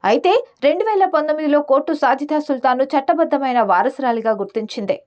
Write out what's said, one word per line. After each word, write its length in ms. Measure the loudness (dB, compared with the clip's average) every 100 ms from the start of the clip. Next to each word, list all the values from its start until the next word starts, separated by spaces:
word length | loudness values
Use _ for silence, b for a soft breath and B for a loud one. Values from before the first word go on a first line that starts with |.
| 2
అయితే 220 | 2 2 0 B B 0
రెండు 180 | 0 0
వేల 180 | 0 2
పంతొమ్మిదిలో 460 | 0 0 -2 0 0 2
కోర్టు 240 | 0 0 -2
సాజిదా 380 | 0 0 -2 -4 -2
సుల్తాన్ను 380 | -2 0 0 0
చట్టబద్ధమైన 680 | 0 0 0 2 0 0 0 2
వారసురాలిగా 640 | 2 2 -2 -2 -2 -2 -2
గుర్తించింది. 540 | -2 -6 -6 -8 -6 -6